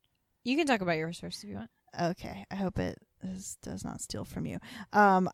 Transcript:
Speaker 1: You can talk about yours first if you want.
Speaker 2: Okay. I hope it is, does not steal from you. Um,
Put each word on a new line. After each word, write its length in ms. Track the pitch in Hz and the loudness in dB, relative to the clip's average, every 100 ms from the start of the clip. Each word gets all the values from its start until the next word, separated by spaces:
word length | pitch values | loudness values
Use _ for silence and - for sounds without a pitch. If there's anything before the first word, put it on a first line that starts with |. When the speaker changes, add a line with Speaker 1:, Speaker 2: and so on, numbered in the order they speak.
| _ _ _ _ | _ _ _ _
Speaker 1:
You 140 | 240 285 | -2 2
can 100 | 294 | 2
talk 140 | 220 | 2
about 160 | 175 160 | 2 0
yours 220 | 165 175 | -2 -6
first 240 | 175 - | -10 -12
if 60 | 208 | -12
you 60 | 202 | -12
want. 120 | 233 _ _ - | -12 _ _ -2
Speaker 2:
Okay. 460 | 170 185 - 190 202 | -2 -2 -8 -12 -8
I 40 | 196 | -4
hope 220 | 185 - | -2 0
it 200 | 90 - - _ | -2 -4 -16 _
is, 340 | 185 190 - - | -10 -10 -12 -12
does 220 | - 190 | -12 -10
not 160 | - - | -8 -8
steal 220 | - - - | -8 -8 -8
from 200 | - 160 | -8 -6
you. 140 | - - - 196 | -8 -10 -14 2
Um, 360 | 208 202 190 185 | 8 8 8 4